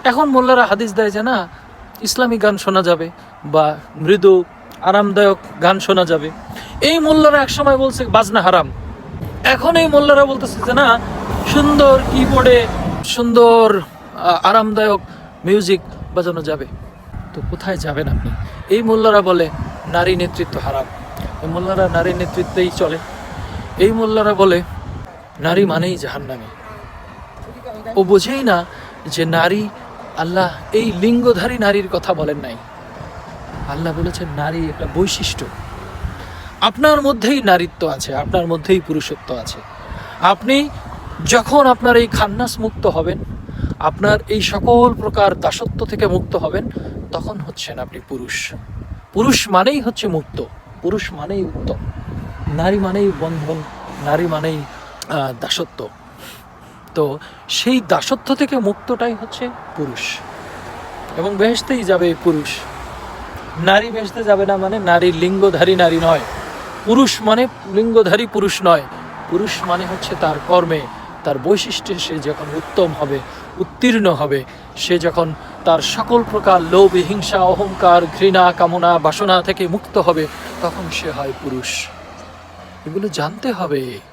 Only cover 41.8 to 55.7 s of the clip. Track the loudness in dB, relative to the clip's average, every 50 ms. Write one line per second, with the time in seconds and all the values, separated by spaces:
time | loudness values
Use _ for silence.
41.8 | 4 4 4 4 4 2 2 0 0 0 0 -4 -4 -4 -4 -4 -6 -6 -6 0
42.8 | -2 0 0 0 -2 -2 -4 -6 -8 -10 -12 -12 -12 -14 -8 -8 -6 -6 -6 -2
43.8 | -2 -2 -2 0 2 2 2 2 0 -2 -4 -2 -2 -2 -4 0 2 4 6 6
44.8 | 6 6 4 2 -4 -4 2 4 4 4 2 2 -2 -2 -2 -2 -6 -6 -4 -4
45.8 | -4 -4 -2 0 0 0 0 -2 -2 -2 -4 -4 -4 -2 -4 -4 -6 -6 -10 -10
46.8 | -10 -10 -12 -12 -12 -8 -8 -8 -8 -8 -10 -10 -10 -12 -12 -12 -12 -12 -10 -12
47.8 | -12 -12 -14 -18 -14 -12 -12 -12 -10 -10 -8 -8 -8 -10 -12 -14 -14 -14 -12 -12
48.8 | -12 -12 -14 -16 -16 -6 -2 2 4 4 4 2 2 2 2 4 4 4 0 0
49.8 | -2 -4 -6 -4 -4 -2 -2 -4 -6 -6 -10 -10 -10 -10 -14 -20 -20 -20 -20 -6
50.8 | -6 -4 -4 -4 -6 -8 -10 -12 -10 -8 -6 -6 -6 -6 -6 -8 -6 -6 -6 -6
51.8 | -8 -10 -10 -10 -12 -10 -10 -10 -12 -12 -12 -8 -6 -4 -4 0 0 2 2 2
52.8 | 0 -2 0 2 0 0 0 -2 -4 -4 -4 -6 -4 -6 -6 -6 -8 -12 -14 -16
53.8 | -16 -14 -14 -8 -2 0 0 0 0 0 -2 -2 -2 -2 -4 -4 -8 -10 -14 -18
54.8 | -20 -20 -18 -18 -10 -6 -4 -4 -4 -4 -6 -8 -6 -6 -4 -4 -6 -8